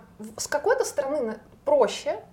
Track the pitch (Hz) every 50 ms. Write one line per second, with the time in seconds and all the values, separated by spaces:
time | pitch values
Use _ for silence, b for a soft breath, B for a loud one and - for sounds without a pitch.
0 | - - - - 214 220 220 - - - - 285 - 403 523 523 - - - -
1 | 269 269 285 302 247 214 220 - - - - - _ - 294 285 233 196 - -
2 | - 285 339 427 - -